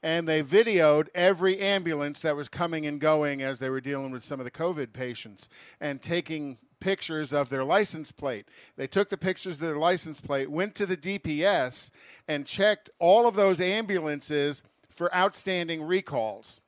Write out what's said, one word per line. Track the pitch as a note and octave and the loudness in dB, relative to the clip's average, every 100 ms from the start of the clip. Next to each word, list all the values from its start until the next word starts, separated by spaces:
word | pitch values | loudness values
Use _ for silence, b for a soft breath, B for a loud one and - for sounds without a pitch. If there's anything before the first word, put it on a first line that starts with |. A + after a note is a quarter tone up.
and | D#3+ E3 E3 | 0 -2 2
they | D#3 | 0
videoed | C#3+ F3+ A3+ G3 D#3 D3+ D3 | 4 4 6 6 6 6 2
every | - F3+ F#3 F#3 F#3+ | 4 4 4 2 2
ambulance | G3 G3 E3+ D3+ C#3+ C#3+ | 0 0 0 -2 -4 -4
that | E3 D3 | -2 -2
was | C#3+ | -4
coming | - E3+ D#3+ | -4 -2 -2
and | D3+ D3 | -4 0
going | D#3 D#3 D3 C#3 | 2 4 2 -2
as | C3+ C3 | -4 -4
they | C3 | -4
were | C3 | -4
dealing | B2+ C#3 C3+ | -4 -6 -6
with | B2+ | -10
some | - C#3 | -10 -8
of | |
the | B2 | -10
covid | - E3 E3 B2 | -4 -4 -4 -6
patients | A#2 B2+ A#2+ A2+ G2+ - B B B | -6 -8 -8 -14 -16 -18 B B B
and | D3+ C#3 | -8 -8
taking | - E3+ - D#3+ C#3+ B2 _ _ | -4 -4 -4 -8 -8 -12 _ _
pictures | F#3 F#3+ - D#3 D3 | -4 -2 -2 -4 -2
of | C#3+ C3+ | 0 0
their | C3+ | -2
license | C3 F#3 G#3 D#3 D3+ | 2 2 2 -4 -10
plate. | - C#3+ A2+ - B B - | -8 -6 -6 -10 B B -10
They | C3+ | -4
took | - - | -2 -2
the | F3+ | -2
pictures | F#3 F#3 F#3 | -4 -4 -6
of | D3+ E3 | -6 -4
their | D3 | 0
license | D#3+ F3+ E3 D3+ | 2 2 -2 -10
plate, | - C#3 C3+ | -6 -4 -4
went | D3 G3+ - | -4 -4 -4
to | G3 | -4
the | F3+ | -4
D | D3 G3 | -4 -6
P | - D3+ | -4 0
S, | F3+ F#3 B2+ B2 - B B B - | 2 2 0 -4 -10 B B B -6
and | D3+ C#3 | -6 -4
checked | - G3+ G#3 - _ | 2 2 2 -4 _
all | E3+ G#3 A#3+ | 6 8 6
of | |
those | G3 G3 F3 | 6 4 4
ambulances | F3+ G3+ A3 F#3+ D#3 D3 - D3 C#3+ D3+ - _ _ | 2 0 0 -2 -2 -4 -2 0 0 -2 -12 _ _
for | - E3+ | -4 -2
outstanding | F3+ F#3+ - - F#3 E3+ D#3+ | 2 2 0 -4 -4 -2 -6
recalls. | D#3 F#3 F#3 C#3+ A2 G2+ - - | 0 -2 0 -4 -2 -6 -14 -16